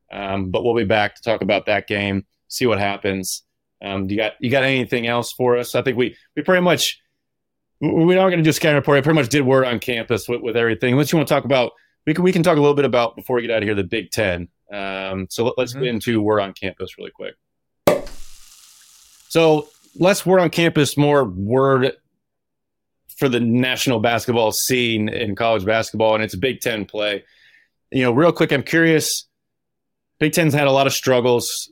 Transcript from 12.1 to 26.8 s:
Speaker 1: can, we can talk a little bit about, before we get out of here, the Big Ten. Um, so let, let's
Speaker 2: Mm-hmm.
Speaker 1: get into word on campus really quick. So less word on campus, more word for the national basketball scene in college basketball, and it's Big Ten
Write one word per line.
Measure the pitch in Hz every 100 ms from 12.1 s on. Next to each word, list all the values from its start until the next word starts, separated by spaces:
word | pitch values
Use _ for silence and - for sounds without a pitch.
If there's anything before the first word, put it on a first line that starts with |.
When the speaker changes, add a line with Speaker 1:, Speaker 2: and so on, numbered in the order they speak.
Speaker 1:
can, | 156
we | 180
can | 185
talk | 175 147
a |
little | 143 143
bit | 135
about, | 120 120 -
before | - 123
we |
get | 117
out | 113
of |
here, | 104 101
the |
Big | 90 113 98
Ten. | - 101 87 87 _ -
Um, | 101 98 95 95 95 92
so | - 120
let, | -
let's | 123
Speaker 2:
Mm-hmm. | 127
Speaker 1:
get | 123
into | 117 123 113
word | 104 107
on | 98
campus | - 98 - 92 -
really | 95
quick. | - 98 - _ _ _ _ - - - - - - - - - - _ _ _ _ -
So | 160 160 151 147 _ _ -
less | 175 196 170
word | 185
on | 165
campus, | - 170 156 135 -
more | 147 143
word | 117 90 101 127 135 135 127 - _ _ _ _ _ _ _ _ _ _ - -
for | 143
the | 123
national | 117 120 127 123 - 117
basketball | 117 117 117 117 110
scene | - - 127 120 110 107
in | 107 110 98
college | 117 110 95
basketball, | 110 110 107 110 110
and |
it's | 107 95
Big | 131 110
Ten | 123 110